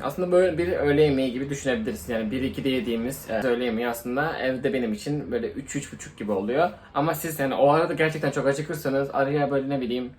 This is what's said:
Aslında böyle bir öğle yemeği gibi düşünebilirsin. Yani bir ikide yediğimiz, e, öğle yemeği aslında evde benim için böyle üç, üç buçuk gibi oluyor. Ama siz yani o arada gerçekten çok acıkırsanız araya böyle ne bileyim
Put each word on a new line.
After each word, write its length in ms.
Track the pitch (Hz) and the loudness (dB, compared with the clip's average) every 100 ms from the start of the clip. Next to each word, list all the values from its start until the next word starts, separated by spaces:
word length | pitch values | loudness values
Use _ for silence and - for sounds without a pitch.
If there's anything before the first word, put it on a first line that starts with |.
Aslında 300 | 139 185 180 | -6 -2 2
böyle 260 | 180 185 156 | 4 4 2
bir 100 | 175 | 0
öğle 300 | - 147 143 | 0 2 6
yemeği 300 | 151 135 131 | 6 4 0
gibi 180 | 123 139 | -2 -4
düşünebilirsin. 640 | 139 135 117 110 107 - | -4 0 0 -2 -6 -4
Yani 180 | 113 107 | -4 -2
bir 120 | 127 | -2
ikide 260 | 131 143 131 | -2 -2 0
yediğimiz, 640 | 131 110 113 120 139 - | 0 0 -2 -2 -6 -4
e, 120 | 110 | 0
öğle 220 | 123 120 | 2 2
yemeği 240 | 123 110 120 | 0 0 -2
aslında 500 | - 123 127 160 - | -4 -4 -2 -2 0
evde 340 | 131 127 131 | -2 0 0
benim 200 | 131 117 | 0 -2
için 400 | 104 143 147 - | -2 -4 -4 -2
böyle 200 | 120 110 | -4 -4
üç, 240 | - - 139 | -6 -8 -8
üç 160 | - | -8
buçuk 260 | - - - | -12 -14 -8
gibi 140 | 107 | -2
oluyor. 380 | 98 104 139 180 - - | -2 0 2 0 -2 -6
Ama 200 | 139 156 | -2 0
siz 260 | 156 165 151 | -2 -4 -4
yani 140 | 135 | -2
o 160 | 113 143 | 4 6
arada 240 | 156 175 | 6 4
gerçekten 360 | 143 160 156 151 | 2 0 0 -2
çok 160 | 139 135 | 0 0
acıkırsanız 640 | 139 147 156 139 135 139 | 0 -2 -4 0 0 0
araya 380 | - 135 147 139 | 0 2 2 2
böyle 180 | 139 135 | 0 0
ne 120 | 139 | -2
bileyim 300 | 120 127 123 | -2 -2 -4